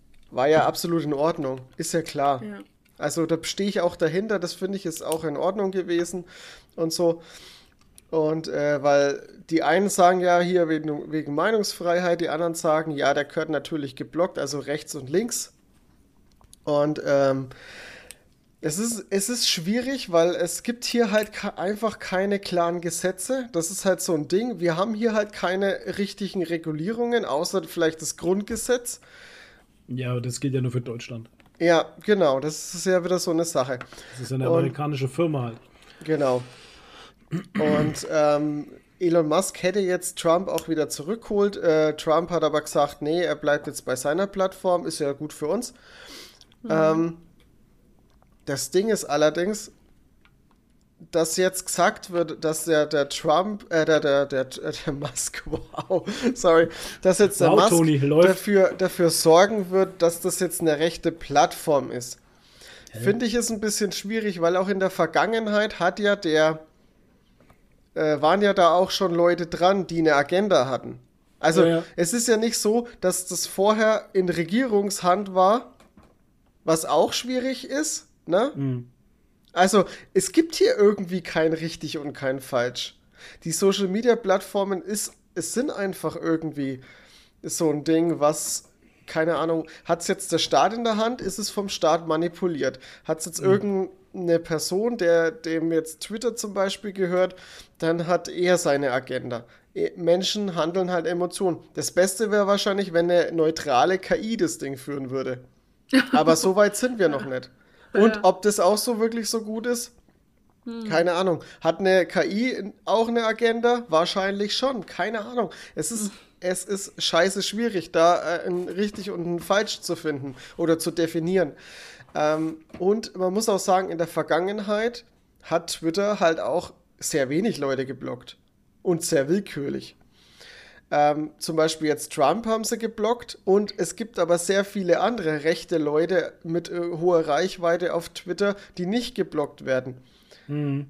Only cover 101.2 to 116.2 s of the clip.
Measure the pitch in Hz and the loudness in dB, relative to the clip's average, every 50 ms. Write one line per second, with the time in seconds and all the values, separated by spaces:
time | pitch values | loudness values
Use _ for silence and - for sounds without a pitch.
101.2 | 175 175 - - 202 180 165 165 - - _ - 135 - - 180 185 196 - - | -2 -4 -2 -2 -2 -2 -2 -4 -10 -10 _ -6 -6 0 2 2 2 2 2 -2
102.2 | 226 202 208 208 202 196 202 196 - 214 190 202 196 185 165 170 170 175 175 175 | -2 0 2 2 2 2 2 2 2 0 0 0 -2 0 2 2 2 4 4 4
103.2 | 151 - 165 165 156 160 160 160 - 147 127 120 147 175 190 190 190 - 185 - | 2 2 0 2 2 2 0 -2 -2 2 4 4 4 4 2 -2 0 -2 -2 -2
104.2 | 208 220 226 214 175 156 - - 147 139 139 127 - 139 139 139 135 123 131 135 | 0 -4 -2 0 0 -2 -2 -6 -8 -10 -10 -10 -10 -10 -8 -8 -6 -6 -4 -4
105.2 | 131 131 127 123 - _ _ _ _ _ _ _ _ _ - 262 - - - 151 | -4 -4 -6 -8 -12 _ _ _ _ _ _ _ _ _ 2 2 2 4 2 4
106.2 | 160 165 160 160 - 190 185 208 208 202 202 - 254 254 254 220 185 156 143 131 | 6 6 4 4 4 2 4 4 4 2 2 -2 -2 -2 0 2 2 2 2 -2
107.2 | 127 135 127 127 - - _ _ _ _ _ _ - _ - 190 208 226 214 208 | -4 -6 -8 -8 -8 -12 _ _ _ _ _ _ -20 _ 2 4 4 4 4 4
108.2 | 208 185 190 190 - 208 202 - 175 185 208 208 - 254 240 214 226 226 233 233 | 4 2 2 4 0 0 2 4 4 4 4 2 0 -4 -2 0 -2 -2 -2 -4
109.2 | 214 - - 226 214 208 220 226 226 240 247 233 - - _ _ _ _ _ _ | -6 -4 -4 -6 -6 -6 -8 -6 -4 -4 -4 -4 -6 -12 _ _ _ _ _ _
110.2 | _ _ _ _ _ _ _ _ _ 240 233 233 226 214 180 160 170 180 170 175 | _ _ _ _ _ _ _ _ _ -14 -12 -10 -6 -2 0 2 2 2 0 0
111.2 | 190 190 160 - - - - - - 165 165 - 196 185 190 185 170 170 - 185 | 0 0 -2 -2 -6 -16 -18 -2 -2 -2 0 2 2 4 4 4 2 2 0 -2
112.2 | 156 - 190 208 240 254 226 - 202 208 - _ _ 160 190 220 226 226 233 233 | -2 0 -2 -2 -2 -2 -2 -4 -8 -10 -14 _ _ 0 2 2 2 0 0 0
113.2 | 226 220 220 226 233 226 226 233 226 240 240 240 240 - 160 156 175 175 - 202 | 0 0 0 2 0 0 2 2 2 2 2 2 0 2 2 2 2 2 0 -2
114.2 | 190 196 202 196 208 208 - - 254 269 269 220 165 - - - 175 214 220 - | -2 -2 -2 -2 -4 -4 -2 -2 -2 -2 -2 -4 -8 -10 -6 -6 -4 -4 -4 -6
115.2 | 202 240 247 247 214 - - - - - - - 151 - 233 214 214 196 - - | -8 -6 -4 -4 -4 -4 -6 -14 -20 -12 -8 -8 -6 -6 -6 -6 -6 -6 -8 -12